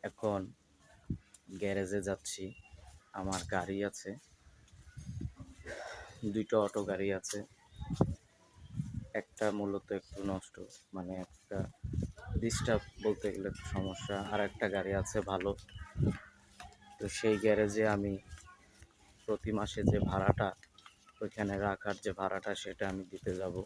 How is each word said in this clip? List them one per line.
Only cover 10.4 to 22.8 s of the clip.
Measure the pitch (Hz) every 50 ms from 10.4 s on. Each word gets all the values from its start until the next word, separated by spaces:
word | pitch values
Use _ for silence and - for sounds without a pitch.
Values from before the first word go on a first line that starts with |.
| - - - 90 92 - - - - _ -
মানে | 95 90 90 92 92 92
একটা | - - - - _ 104 98 98 104 - _ - - - - - - - - - - - -
ডিস্টার্ব | 113 117 - - - 127 113 104 - - - - 101
বলতে | 110 104 - - 104 92
গেলে | 98 95 98
একটু | 92 - - - -
সমস্যা। | 98 95 95 92 - - - 101 98 101 104
আর | 104 104 101 98
একটা | - - - 101 98
গাড়ি | 98 90 95 98 98
আছে | 95 - - 107 95 98
ভালো। | 98 92 92 101 101 - - - - - - - - - - - - - - - - - - - - - - - - - - - -
তো | - 110 98
সেই | - - - 110 107 101 101
গ্যারেজে | 107 104 104 107 104 101 110 107
আমি | 107 104 101 101 101 98 98 - - - - - - - - - - - - - - _ _ - - - - -
প্রতি | - 107 101 - 117 107 104
মাসে | 104 101 - 110 101
যে | 98 104 104
ভাড়াটা, | 98 - 98 98 95 98 98 - 107 95 92 - - _ _ - - - - _ - - - -
ওইখানে | 110 101 - 110 107 98 101 98 101
রাখার | 101 98 - - 104 101 101 -
যে | 104 92 -
ভাড়াটা, | 95 95 95 95 - 101 101
সেটা | - - 98 95 -